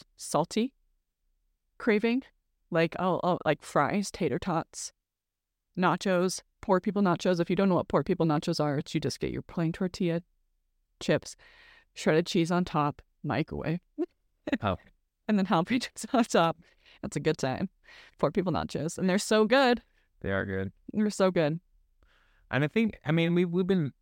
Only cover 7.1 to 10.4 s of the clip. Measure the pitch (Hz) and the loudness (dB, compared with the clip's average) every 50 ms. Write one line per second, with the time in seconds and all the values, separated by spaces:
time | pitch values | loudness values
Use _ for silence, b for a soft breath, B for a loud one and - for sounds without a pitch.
7.1 | 170 175 - 185 185 165 175 - 180 190 196 196 180 143 - - - 160 139 - | 2 2 2 0 2 2 0 0 0 2 2 2 2 2 0 0 0 0 0 0
8.1 | 180 - 165 160 147 151 - 180 165 - 151 147 139 143 - - - 156 143 131 | 0 0 2 2 0 0 0 -2 -2 0 0 0 -2 -4 -4 -4 -4 -2 -2 -4
9.1 | - - 135 131 120 127 - - - 180 165 160 175 - 190 180 - - 190 170 | -4 -4 -6 -6 -6 -6 -10 -8 -6 -4 -2 -2 -2 -4 -4 -4 -4 -2 -2 -2
10.1 | 165 170 - _ _ _ | -2 -4 -6 _ _ _